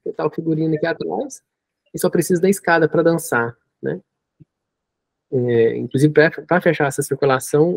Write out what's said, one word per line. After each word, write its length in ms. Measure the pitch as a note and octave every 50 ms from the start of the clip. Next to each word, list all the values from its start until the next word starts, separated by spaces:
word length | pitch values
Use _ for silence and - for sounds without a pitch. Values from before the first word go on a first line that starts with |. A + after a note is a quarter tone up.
que 100 | - E3+
tá 140 | - - D#3+
o 40 | D3+
figurino 440 | - - E3 E3 D#3 D#3 D#3+ D#3+ D#3
aqui 120 | D3+ E3
atrás, 540 | E3 E3 - - D#3+ E3+ G#3 C#4+ C#4+ - - _ _ _ _ _ _ _ _ _ _ -
e 40 | -
só 100 | - F3
precisa 320 | - F3+ D#3 - F#3 E3
da 60 | F3+ F#3+
escada 400 | G3 - - F3+ E3+ E3 D#3+ D3+
pra 140 | - E3
dançar, 540 | E3 E3 E3+ D#3+ - - C#3 A#2 A#2 A#2 - _ _ _ _ -
né? 200 | - C3 D#3+ F#3+ _ _ _ _ _ _ _ _ - _ _ _ _ _ _ _ _ _ _ _ _ _ _ _ _ -
É, 440 | C#3 B2+ B2 A#2+ A#2+ A2+ A2+ A2+ A#2
inclusive, 360 | A#2+ A#2+ A#2+ - C3 D3 D3+
pra, 160 | D3 D3+ D3+ D#3+
pra 300 | - - D#3 - E3 F3+
fechar 280 | - F3 D3+ - C#3+ C#3
essa 140 | - -
circulação, 680 | C#3+ - C#3 - D3+ C#3 C3 C3 - - - D3 D#3+ F3 F3+